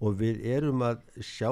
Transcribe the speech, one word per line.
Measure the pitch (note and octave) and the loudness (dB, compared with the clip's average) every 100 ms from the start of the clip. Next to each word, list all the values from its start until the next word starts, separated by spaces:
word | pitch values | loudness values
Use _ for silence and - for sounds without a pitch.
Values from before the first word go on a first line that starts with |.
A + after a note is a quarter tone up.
Og | G#2+ G2 | 0 2
við | A2 A2 A2 | 0 0 0
erum | C3+ D3+ C3 | 0 2 2
að | A#2+ A#2 - - | 0 -2 -8 -16
sjá | - - A2+ | -12 -4 -2